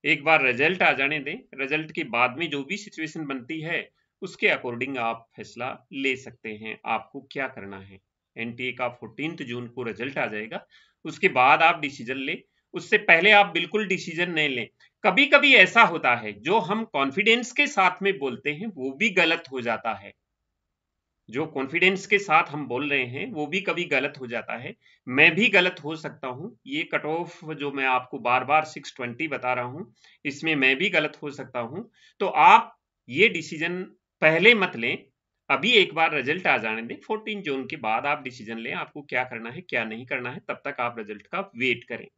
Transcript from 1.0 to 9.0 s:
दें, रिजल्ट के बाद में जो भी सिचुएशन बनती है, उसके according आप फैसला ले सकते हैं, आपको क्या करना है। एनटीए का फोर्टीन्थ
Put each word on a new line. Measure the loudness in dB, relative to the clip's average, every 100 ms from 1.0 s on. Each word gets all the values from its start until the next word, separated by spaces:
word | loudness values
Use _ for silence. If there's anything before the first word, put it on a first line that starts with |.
| 0 -2
दें, | -6 -10 _
रिजल्ट | -8 -4 -4 -4
के | -8
बाद | -4 0 0 0
में | -6
जो | -6
भी | -6 -8
सिचुएशन | -10 -10 -10 -8 -8
बनती | -8 -8 -10
है, | -6 -6 -8 _ _ _
उसके | -14 0 2
according | 2 -2 -6 -6 -2
आप | -2 -4 _ -18
फैसला | -18 -10 -10 -10 _
ले | -4 -4 -4
सकते | -8 -16 -14
हैं, | -12 -12 -10 -6
आपको | -6 -6 -18 -12
क्या | -8 -8
करना | -8 -14 -14
है। | -18 -20 _ _ _ -10
एनटीए | -10 -6 -8
का | -4 -6
फोर्टीन्थ | -6